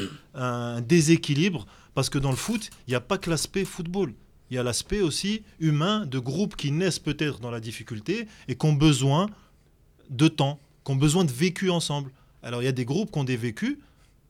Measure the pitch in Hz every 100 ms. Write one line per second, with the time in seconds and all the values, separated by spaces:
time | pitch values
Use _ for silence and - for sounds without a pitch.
0 | 95 - - 139 127 120 120 117 117 170
1 | 156 165 - 143 196 151 - - - -
2 | 135 143 135 127 - 226 - - - 123
3 | - 196 170 156 - 196 180 - 170 190
4 | 156 104 - - - 127 120 113 - 208
5 | 170 - 196 214 - - 160 147 180 214
6 | 160 131 123 151 208 - 143 151 190 -
7 | 156 143 151 113 120 117 113 110 110 110
8 | 156 220 220 - - 127 156 143 156 127
9 | 135 147 208 - _ _ _ _ _ _
10 | - 127 160 160 139 147 _ _ - 135
11 | 151 175 165 120 180 175 185 170 - 147
12 | 135 - _ _ 120 120 131 127 120 175
13 | 214 151 131 123 120 110 240 285 - _
14 | _ _